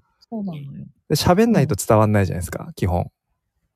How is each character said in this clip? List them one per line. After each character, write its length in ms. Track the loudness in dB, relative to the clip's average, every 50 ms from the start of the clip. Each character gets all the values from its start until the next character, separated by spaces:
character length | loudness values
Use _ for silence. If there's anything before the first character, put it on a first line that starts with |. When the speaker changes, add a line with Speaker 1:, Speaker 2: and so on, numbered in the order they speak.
| _ _ _ _
Speaker 1:
そ 200 | _ -12 -10 -8
う 40 | -8
な 80 | -8 -10
の 40 | -10
よ。 260 | -12 -14 -14 -16 -16 -18 _ _ _ -4
Speaker 2:
で、 60 | -2
喋 300 | 0 2 2 4 4 4
ん 40 | 4
な 100 | 4 2
い 60 | 2
と 80 | 0 -2
伝 220 | -2 0 2 4
わ 80 | 4 4
ん 60 | 4
な 100 | 4 2
い 40 | 2
じ 60 | 0
ゃ 40 | -2
な 20 |
い 20 | -6
で 40 | -6
す 60 | -8
か、 140 | -10 -10 -12
Speaker 1:
う 20 | -12
ん。 20 | -8
Speaker 2:
基 120 | -4 -2
本。 260 | -2 -2 -2 -4 -6 _ _ _ _ _ _ _ _ _ _ _ _ _